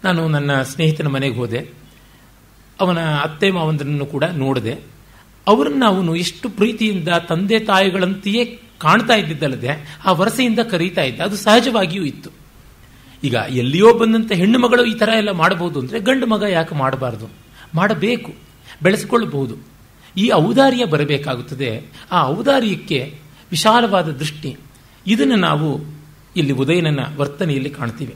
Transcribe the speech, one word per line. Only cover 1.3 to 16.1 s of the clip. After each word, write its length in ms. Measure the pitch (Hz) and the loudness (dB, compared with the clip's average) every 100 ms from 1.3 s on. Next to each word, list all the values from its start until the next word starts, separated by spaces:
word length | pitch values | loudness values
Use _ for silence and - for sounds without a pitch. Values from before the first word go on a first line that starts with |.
ಹೋದೆ. 360 | 117 120 117 - - - - - - - - _ - - - | -2 -4 -6 -8 -18 -20 -20 -20 -20 -20 -20 _ -20 -20 -4
ಅವನ 180 | 180 170 | -2 0
ಅತ್ತೆ 520 | 160 151 147 151 202 | 0 -2 -4 -2 -2
ಮಾವಂದ್ರನ್ನು 560 | 185 160 156 143 147 139 | 0 -2 -2 -4 -4 -4
ಕೂಡ 180 | 147 | -2
ನೋಡಿದೆ. 480 | 156 170 135 131 110 135 - - - - - - - | -2 -2 -2 -2 -4 -8 -12 -20 -20 -20 -20 -10 2
ಅವರನ್ನ 360 | 226 285 285 240 | 2 2 2 2
ಅವನು 300 | 190 180 165 | 2 0 -2
ಎಷ್ಟು 320 | 175 - 247 | -4 -6 -10
ಪ್ರೀತಿಯಿಂದ 600 | 185 208 226 220 196 160 | -2 -2 0 -2 -2 0
ತಂದೆ 500 | 170 170 165 196 220 | -2 0 -2 0 0
ತಾಯಿಗಳಂತೆಯೇ 840 | 220 196 196 185 185 190 202 214 240 - - - | 2 2 2 2 -2 -2 -2 -2 -2 -6 -20 -4
ಕಾಣ್ತಾ 360 | 151 196 247 | 2 2 4
ಇದ್ದಿದ್ದಲ್ಲದೆ, 840 | 226 165 156 147 123 117 151 - - | 2 2 -2 -4 -4 -4 -6 -8 -6
ಆ 80 | - | 0
ವರಸೆಯಿಂದ 460 | 175 196 233 247 220 | 2 2 2 0 0
ಕರೀತಾ 440 | 226 180 175 180 | 0 -2 -2 -2
ಇದ್ದ. 180 | 139 117 | -4 -2
ಅದು 160 | 175 202 | -6 -2
ಸಹಜವಾಗಿಯೂ 680 | - 220 247 226 185 185 | 4 4 4 0 0 -2
ಇತ್ತು. 260 | 160 - - - - - - - - - - - | -6 -8 -16 -20 -20 -20 -20 -20 -20 -20 -20 -8
ಈಗ 120 | 139 117 101 | -2 0 0
ಎಲ್ಲಿಯೋ 460 | 127 120 156 214 | -2 0 6 6
ಬಂದಂಥ 380 | 233 226 226 220 | 6 4 2 0
ಹೆಣ್ಣು 260 | 196 185 247 | 2 4 4
ಮಗಳು 260 | 240 240 | 4 4
ಈ 100 | 240 | 2
ಥರ 140 | 226 220 226 | 0 0 2
ಎಲ್ಲ 140 | 208 | 0
ಮಾಡಬಹುದು 500 | 185 165 190 175 147 | 2 2 2 -4 -4
ಅಂದ್ರೆ, 200 | 127 220 | -6 -4
ಗಂಡು 260 | 202 | 0